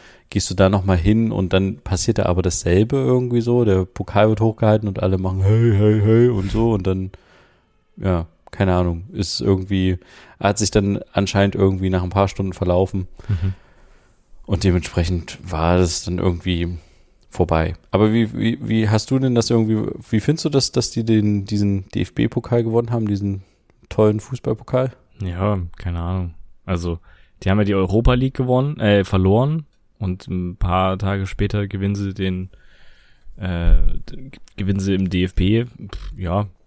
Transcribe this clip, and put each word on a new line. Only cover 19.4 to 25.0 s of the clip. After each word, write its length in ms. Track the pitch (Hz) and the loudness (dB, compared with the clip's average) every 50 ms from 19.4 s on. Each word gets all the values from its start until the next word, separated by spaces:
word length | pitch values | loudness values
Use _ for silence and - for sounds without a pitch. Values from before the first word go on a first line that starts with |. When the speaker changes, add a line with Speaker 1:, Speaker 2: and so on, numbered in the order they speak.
| 113 - | 0 2
Speaker 1:
irgendwie, 400 | 123 113 113 110 110 107 110 101 - - - - | 2 2 2 2 0 -2 -2 -4 -6 -10 -8 -4
wie 120 | - 107 | -2 -2
findest 240 | - - 151 160 - | 0 0 -2 -2 -2
du 20 | 160 | 0
das, 200 | 147 139 - - - | 0 0 0 0 -2
dass 180 | 110 - - | -2 -4 -4
die 140 | - 120 113 | -4 -4 0
den, 400 | 113 110 110 104 107 104 101 98 | 2 2 2 2 2 0 -2 -2
diesen 440 | 101 110 101 101 101 98 98 95 - | -2 -2 0 0 0 0 -2 -4 -6
D-F-B-Pokal 720 | - 107 98 - - - 117 117 - 120 - - 120 120 113 | -4 -4 -4 -4 -2 -2 -2 -2 -2 -4 -4 -2 0 0 0
gewonnen 280 | 113 110 117 120 117 120 | 0 0 -2 0 0 -2
haben, 160 | 117 110 104 | -2 -2 -2
diesen 340 | 101 98 101 98 98 98 - _ _ _ _ _ _ _ _ - | -2 -2 -2 -4 -4 -6 -10 _ _ _ _ _ _ _ _ -6
tollen 320 | - - 107 107 107 110 | 0 2 4 4 2 0
Fußballpokal? 720 | - - 135 - - 131 120 - - - - 127 131 127 - _ | -4 -8 -10 -8 -4 -6 -6 -6 -6 -4 -2 -2 -2 -2 -6 _